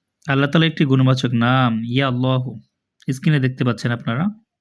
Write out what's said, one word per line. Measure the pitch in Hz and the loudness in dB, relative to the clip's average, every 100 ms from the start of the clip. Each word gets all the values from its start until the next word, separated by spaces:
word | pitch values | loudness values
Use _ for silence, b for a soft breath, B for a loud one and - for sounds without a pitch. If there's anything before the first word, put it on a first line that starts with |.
| _ _ - | _ _ -4
আল্লাহ | 135 139 | 0 2
তাআলা | 170 160 | 2 0
একটি | 156 147 | 0 2
গুণবাচক | 131 131 131 127 | 4 4 2 0
নাম, | 117 120 131 127 113 | 0 2 2 2 0
ইয়া | 117 123 139 | -2 -2 0
আল্লাহ, | 123 131 131 127 113 - _ _ _ - | 0 0 -2 -4 -12 -20 _ _ _ -8
স্ক্রিনে | 131 165 147 | -4 0 2
দেখতে | 127 131 123 | 0 -2 -2
পাচ্ছেন | 113 123 | -2 -4
আপনারা, | 117 - 117 190 208 _ _ | -4 -4 -2 -4 -6 _ _